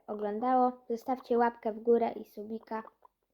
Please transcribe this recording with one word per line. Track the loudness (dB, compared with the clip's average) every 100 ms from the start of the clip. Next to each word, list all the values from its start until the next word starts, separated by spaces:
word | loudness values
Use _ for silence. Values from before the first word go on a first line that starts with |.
| -10
oglądało. | -6 -4 -2 2 4 4 0 -8
Zostawcie | -6 -4 -6 0 2
łapkę | 2 0 -6
w | -2
górę | 2 4 2
i | -4 -12
subika. | -14 -10 -12 -10 -10 -12 _ _ _ _